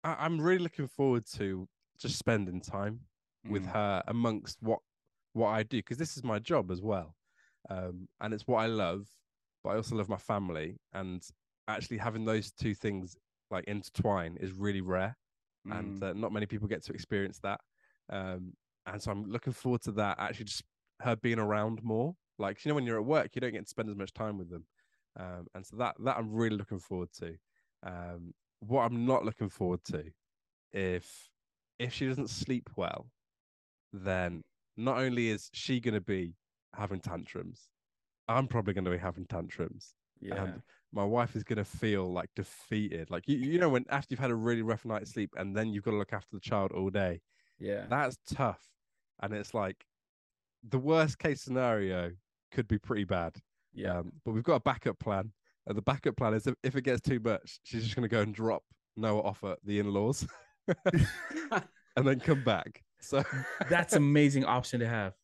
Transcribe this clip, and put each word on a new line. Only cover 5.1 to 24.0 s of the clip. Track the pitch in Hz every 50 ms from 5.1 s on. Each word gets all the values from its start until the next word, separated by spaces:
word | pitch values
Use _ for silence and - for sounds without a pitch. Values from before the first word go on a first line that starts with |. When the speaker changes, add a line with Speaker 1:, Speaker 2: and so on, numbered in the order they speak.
| _ _ _ _ _
Speaker 1:
what | 110 113 104
I | 113 110 107
do, | 110 135 113
'cause | - - 135
this | 127 165 156 -
is | 143 123
my | 123 107 104
job | 113 - 175 139 101 90
as | 92 90
well. | 98 110 104 92 82 78 82 _ _ _ _ _ _ _ _ _ _ -
Um, | 98 92 92 90 90 90 90 - _ _
and | - 107 110
it's | 107 -
what | - 123 110
I | 113
love, | 113 113 107 98 85 87 101 101 - _ _ _ _ _ _ _ _ _ _ -
but | -
I | 101
also | 110 107 120 120
love | 110 101 98
my | 104
family, | 92 - - 110 101 98 90 82 78 78 85 - - _ _ -
and | 95 95 92 90 90 - - - _ _ _ _ _ _
actually | - - 98 - - 120
having | 107 101 117 110 110 110
those | 110 110 110 104 -
two | - - - 110 101
things, | - - 110 101 95 92 87 - _ _ _ _ _ _ _
like, | 104 92 -
intertwine | 101 104 104 - - _ - - 107 101 92 85 82 87
is | - 95 95
really | 92 95 98 104 101 98
rare, | 92 90 92 92 95 107 123 _ _ _ _ _ _ _ _ _ _
and, | 98 90 90 92 101 98 98
Speaker 2:
Mm. | 98 95
Speaker 1:
uh, | 87
not | 104 113 98 104
many | 107 107
people | 98 113 101 104
get | 98 104 80 -
to | - 80
experience | 87 85 _ 110 98 98 98 - -
that. | - 98 101 - _ _ _ _ _ _ _ _ _ -
Um, | 98 98 95 92 92 92 92 92 - _ _ _ _ _ _
and | 92 95 104
so | - 113
I'm | 101 101 107
looking | 95 110 120 - 135 123
forward | - - 127 123 117 -
to | - 101
that, | 107 104 101 - -
actually | 98 - - 104 113
just | 101 - - - _ _ _ _ _ _ _
her | - 123 117
being | 113 - 120 117 113
around | 107 104 104 107 104 110 113 107 110
more. | 113 110 113 123 160 185 _ _ _ _
Like, | - 104 98 101 - -
you | 151
know, | 151
when | 147 127
you're | 120 113 110
at | 107
work, | 127 156 151 - - -
you | 123
don't | 127 123 104
get | 101 -
to | -
spend | - - 110 107
as | 104
much | 98